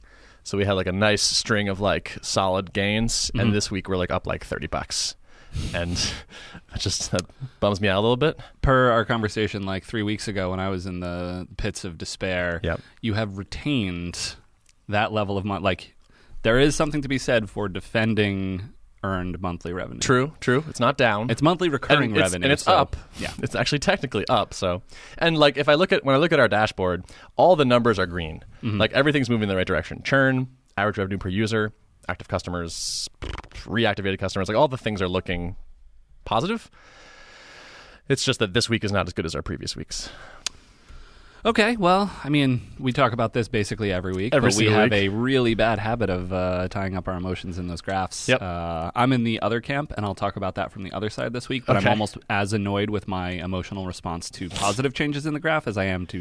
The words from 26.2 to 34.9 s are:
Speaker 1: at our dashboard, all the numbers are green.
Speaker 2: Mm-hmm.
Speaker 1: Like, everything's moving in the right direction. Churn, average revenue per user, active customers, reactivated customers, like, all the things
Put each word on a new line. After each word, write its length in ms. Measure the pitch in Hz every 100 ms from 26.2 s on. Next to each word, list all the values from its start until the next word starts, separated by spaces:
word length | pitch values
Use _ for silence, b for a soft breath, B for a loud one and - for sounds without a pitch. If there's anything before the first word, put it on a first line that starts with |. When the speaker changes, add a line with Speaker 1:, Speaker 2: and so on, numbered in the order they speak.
| 165
Speaker 1:
at 60 | 156
our 100 | 117
dashboard, 560 | 104 107 - 92 87 - B B -
all 180 | 156 170
the 80 |
numbers 340 | 127 123 117 98
are 80 | 90
green. 380 | 87 80 80 - -
Speaker 2:
Mm-hmm. 160 | 120 104
Speaker 1:
Like, 140 | 110
everything's 380 | - 147 147 117
moving 140 | 117
in 60 | 104
the 60 | 92
right 100 | 92
direction. 380 | 80 - -
Churn, 440 | - 135 131 131 127 _ _ -
average 200 | 104 101
revenue 200 | 95 98
per 120 | 98
user, 420 | 95 107 110 107 - _ _ -
active 180 | 90 -
customers, 840 | 92 - 87 85 - - - - - - - - -
reactivated 560 | - 117 110 101 98 95
customers, 300 | 95 98 95
like, 80 | 107
all 100 | 147
the 100 | 131
things 240 | 113